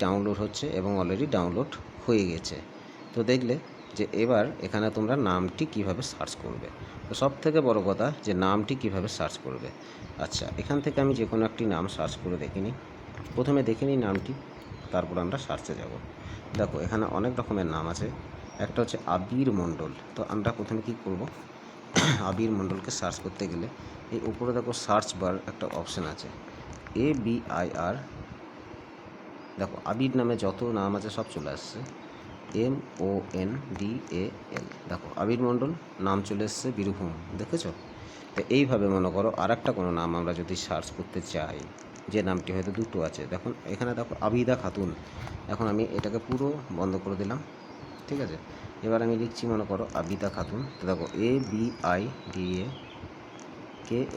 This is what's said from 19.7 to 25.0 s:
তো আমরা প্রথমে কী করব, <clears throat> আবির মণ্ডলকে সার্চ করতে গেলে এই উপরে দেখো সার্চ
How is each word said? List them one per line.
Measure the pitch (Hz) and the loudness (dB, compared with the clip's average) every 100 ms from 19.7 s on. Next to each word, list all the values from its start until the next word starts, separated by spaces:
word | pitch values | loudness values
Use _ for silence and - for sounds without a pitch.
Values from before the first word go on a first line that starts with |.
| 80 78 67 - - | -2 -4 -8 -10 -6
তো | - | -4
আমরা | 107 104 113 | 0 0 0
প্রথমে | 104 110 110 | 0 -2 -2
কী | 113 | -4
করব, | - 92 139 - - - - - - - | -2 -2 -4 -8 -14 -16 -16 -16 0 4
<clears throat> | 156 117 95 | 6 4 2
আবির | 98 113 107 | 2 4 4
মণ্ডলকে | 95 95 - - | 2 0 -4 -2
সার্চ | 92 82 95 | -2 -2 -6
করতে | - 98 | -4 -2
গেলে | 85 85 - - - - | -2 -4 -6 -12 -12 -6
এই | 117 - | -4 -2
উপরে | 104 120 123 | 0 0 2
দেখো | 120 117 - | 0 0 4
সার্চ | 107 | 4